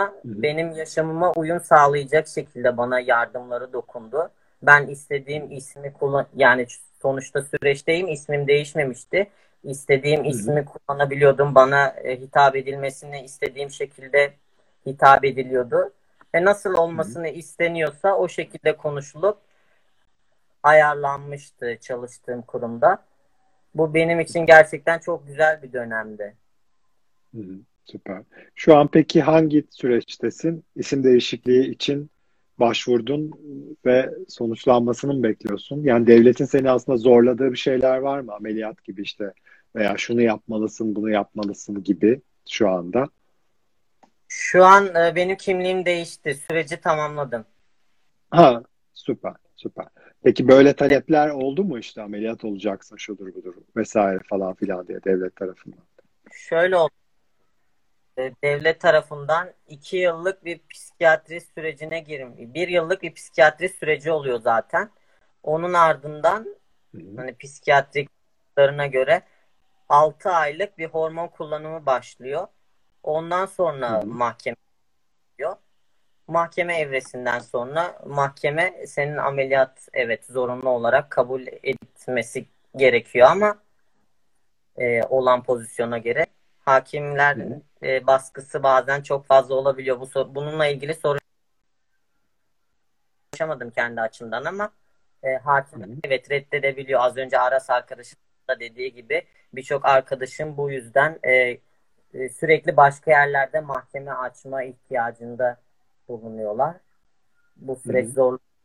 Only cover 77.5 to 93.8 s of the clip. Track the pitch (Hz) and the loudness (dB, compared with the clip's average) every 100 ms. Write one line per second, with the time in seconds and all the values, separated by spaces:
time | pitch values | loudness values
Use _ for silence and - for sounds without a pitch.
77.5 | 127 120 151 175 - - 143 139 - 147 | -8 -6 -4 -6 -8 -8 -4 -4 -4 -6
78.5 | 151 180 175 - - 143 147 139 139 135 | -2 -4 -6 -12 -6 -6 -4 -4 -4 0
79.5 | 135 131 _ - - 117 110 - 127 123 | 0 0 _ -10 -6 -4 -6 -6 -4 -4
80.5 | 123 131 123 117 135 147 - 123 131 127 | -4 -2 -2 2 0 0 -2 -2 -4 -10
81.5 | - 135 131 - _ - 127 - 131 - | -10 -8 -8 -10 _ -8 -6 -6 -10 -14
82.5 | _ _ - 131 117 - 127 127 185 208 | _ _ 2 4 4 0 6 6 6 0
83.5 | 208 _ _ _ _ _ _ _ _ _ | -2 _ _ _ _ _ _ _ _ _
84.5 | _ _ - 123 117 - 131 127 123 120 | _ _ -6 -2 -2 0 0 2 2 0
85.5 | 120 113 - 117 117 117 127 165 _ _ | -4 -4 -6 -6 -4 -4 -4 -4 _ _
86.5 | _ - 135 - 151 147 143 143 143 - | _ 2 2 0 -10 -6 0 0 0 -8
87.5 | 147 _ _ 139 131 127 135 - - 139 | -12 _ _ -4 -2 2 0 0 -18 -12
88.5 | 147 135 131 131 139 143 139 - 135 131 | -2 2 2 2 -6 -4 -4 4 4 4
89.5 | 135 139 135 131 123 131 135 120 135 147 | 0 -2 -2 -4 -4 -4 -6 -6 -6 -6
90.5 | 156 147 143 143 160 151 143 _ _ _ | -2 -2 -2 -8 -4 -4 -4 _ _ _
91.5 | _ _ _ _ _ _ _ _ _ _ | _ _ _ _ _ _ _ _ _ _
92.5 | _ _ _ _ _ _ _ - - 160 | _ _ _ _ _ _ _ -16 -8 -6
93.5 | 143 120 123 | -6 -8 -6